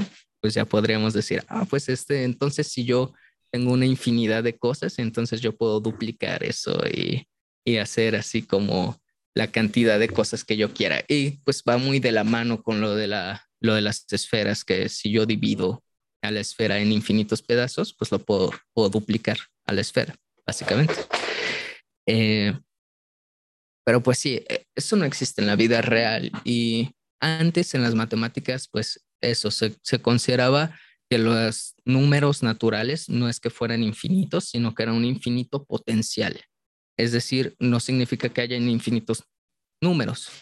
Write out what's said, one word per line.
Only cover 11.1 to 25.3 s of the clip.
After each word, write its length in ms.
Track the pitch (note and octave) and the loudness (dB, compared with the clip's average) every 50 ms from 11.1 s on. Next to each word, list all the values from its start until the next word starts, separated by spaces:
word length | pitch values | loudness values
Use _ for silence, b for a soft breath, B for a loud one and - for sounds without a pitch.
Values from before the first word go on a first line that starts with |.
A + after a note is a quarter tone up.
| D3 D3 C#3 C#3+ C#3 - - | 0 0 0 -2 -4 -4 -2
pues 200 | - C#3 - - - | -2 -2 0 2 2
va 80 | A#2+ B2 | 2 2
muy 200 | C3 C3+ C3+ C3+ | 2 2 2 2
de 140 | B2 B2 | 2 2
la 100 | A2+ G#2+ | 2 2
mano 400 | G#2 A2 A#2 A#2 A#2 A#2+ A#2 A2 | 2 2 0 0 0 0 -2 -2
con 180 | - A2+ A2 G#2 | -2 -2 -2 0
lo 140 | G#2+ G#2+ G#2 | 0 0 0
de 140 | G#2+ G#2+ G2 | -2 -2 -2
la, 340 | G#2 G2+ F2+ F#2+ G2 - - _ _ - | -4 -4 -4 -6 -8 -10 -14 _ _ -2
lo 140 | - A2+ G#2+ | 2 2 2
de 60 | G#2+ | 2
las 240 | G#2 G#2+ G#2+ - - - | 2 0 -4 -6 -6 -4
esferas, 500 | G#2 F#2+ - - - A2 G#2 G2+ G#2 - - | -4 -4 -2 0 0 0 2 0 -2 -2 -2
que 240 | - F#2+ F#2+ G2 G2+ | 0 0 0 0 -4
si 220 | - - - G#2+ | -4 -4 -2 0
yo 160 | G#2 A2+ A2 | 2 2 2
divido 560 | A2 A2 G#2+ G#2+ G#2+ G#2 G2+ F#2 F#2 A2+ - _ _ _ _ _ _ _ _ | 2 0 0 0 0 0 0 0 -2 -2 -4 _ _ _ _ _ _ _ _
a 100 | - G#2+ | -6 -4
la 80 | G#2+ G#2 | -4 -4
esfera 400 | G2+ - - - A2+ G#2 G2 G2+ | -6 -6 -4 -2 -2 0 0 0
en 100 | G#2 G#2+ | 2 2
infinitos 500 | G#2+ G#2 G2+ - G2+ A2 G#2 G#2 A2 - | 0 0 2 2 2 2 2 0 -2 -4
pedazos, 520 | - - A#2+ A#2+ B2 C3 - - G3+ - - | -2 0 0 0 0 -2 -2 -4 -6 -6 -6
pues 160 | - A2 - | -8 -4 -2
lo 80 | G2 F#2+ | -4 -2
puedo, 320 | - - G#2 G2 F#2 F2 - - _ _ - | 0 0 0 2 2 0 -2 -6 _ _ 0
puedo 140 | A2+ A2 G2 | 0 2 2
duplicar 480 | G2 A2 G#2 - G#2 G#2+ - - G#2+ - - - _ _ _ | 0 0 0 0 -2 0 0 -2 -4 -4 -6 -14 _ _ _
a 60 | - | -4
la 80 | G2+ G2 | -2 -2
esfera, 340 | - - - - - - - - _ _ _ _ _ | -2 -2 -2 -2 -4 -4 -8 -16 _ _ _ _ _
básicamente. 480 | - - - - - G2 A#2+ D#3 D#3+ - - - - - B B B B B B B B B B B B B B _ _ _ - | -8 -8 -4 -2 0 2 2 2 2 0 -2 -6 -6 -6 B B B B B B B B B B B B B B _ _ _ 0
Eh, 460 | - A2 A2+ A2+ G#2+ G#2+ G#2+ G2+ G#2 G2+ - - _ _ _ _ _ _ _ _ _ _ _ _ _ _ _ _ _ _ _ _ _ _ _ - | 2 4 4 4 4 4 2 2 0 0 -4 -8 _ _ _ _ _ _ _ _ _ _ _ _ _ _ _ _ _ _ _ _ _ _ _ 2
pero 180 | A#2 A#2 B2 | 4 4 4
pues 160 | A#2 B2+ B2 - | 4 4 2 2
sí, 240 | - A2 G2+ - - - | 0 -2 -4 -4 -4 -4
eh, 160 | - - - _ - | -6 -6 -6 _ -10
eso 220 | - D#3+ - A3 | -8 -2 0 2
no 80 | G#3 E3+ | 2 2
existe 360 | C#3 C#3+ - C3+ - | 0 -2 -4 -6 -4